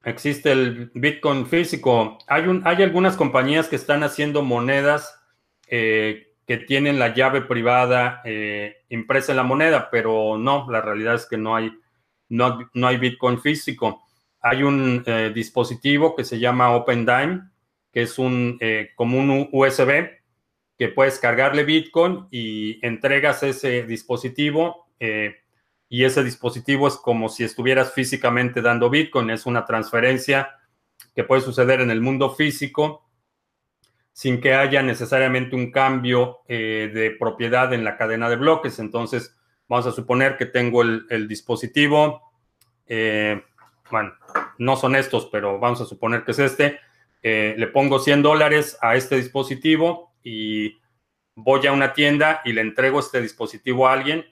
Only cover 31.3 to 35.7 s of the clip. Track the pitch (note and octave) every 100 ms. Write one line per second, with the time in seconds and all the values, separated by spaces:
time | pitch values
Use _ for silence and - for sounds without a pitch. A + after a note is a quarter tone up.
31.3 | C3 C3 A#2+ B2 C3 B2 A2+ B2 C3+ C3+
32.3 | - D#3 C#3 C#3 - D3+ D3+ _ _ _
33.3 | _ _ _ _ _ _ _ _ - C3+
34.3 | B2 B2 C3+ C3+ C#3 C3 A2+ A#2 C3+ C3
35.3 | B2+ B2+ B2+ B2